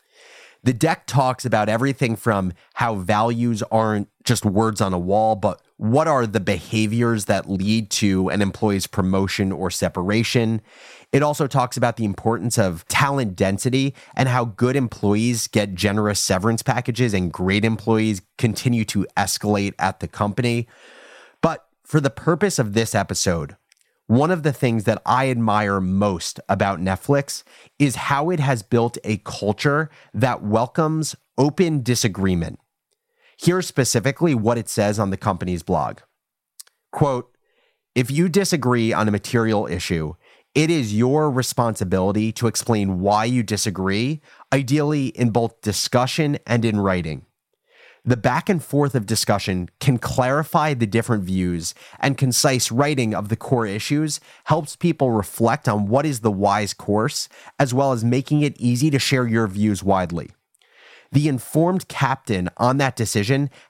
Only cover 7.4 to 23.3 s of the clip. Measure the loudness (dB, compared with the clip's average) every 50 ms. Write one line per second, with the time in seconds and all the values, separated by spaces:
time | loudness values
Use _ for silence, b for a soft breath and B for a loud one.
7.4 | -2 -2 -4 -2 0 0 0 0 0 -2 -2 0 2 2 2 2 2 0 0 0
8.4 | 0 -2 0 0 0 0 0 0 -4 -4 -2 -2 0 0 0 0 0 -2 -2 -2
9.4 | -2 -2 -2 -4 -4 -6 -4 -4 -4 -4 -2 -4 -2 0 0 0 0 0 0 0
10.4 | 0 0 -2 -4 B B B B B B B B B B 0 2 2 2 0 -2
11.4 | -4 0 0 0 0 0 -2 0 0 0 0 -2 -2 -4 -4 -2 -2 -2 -2 0
12.4 | -2 -2 0 2 2 0 0 -4 -8 -4 0 0 2 2 2 0 -2 -2 -2 0
13.4 | 0 0 0 0 -2 -2 0 0 0 -2 B B B B B 0 2 2 2 0
14.4 | 0 -2 0 0 0 2 2 0 -2 -2 -4 -2 0 2 2 4 2 2 0 -2
15.4 | -4 0 0 0 0 0 -2 -2 0 0 2 2 0 0 0 0 0 0 0 2
16.4 | 2 0 0 0 0 -2 -2 0 -2 -4 -2 0 0 0 2 0 0 -2 -2 -2
17.4 | 0 0 2 2 2 0 0 -2 0 0 2 2 2 0 -2 -4 -8 _ _ -2
18.4 | -2 -2 -2 -2 0 0 0 0 -2 -2 -2 -2 -4 -2 -2 -2 -2 -2 -2 -2
19.4 | 0 0 0 0 0 -2 -2 -2 -2 -2 -2 -4 -10 -12 -4 -2 -2 -2 0 0
20.4 | 0 0 0 -2 -4 B B B B B B B B B B B B B B B
21.4 | -2 -2 -2 -4 -10 _ _ _ _ 0 0 2 2 2 -2 0 0 0 2 2
22.4 | 0 0 0 0 -2 0 0 0 0 2 0 -2 -2 0 -2 -2 0 0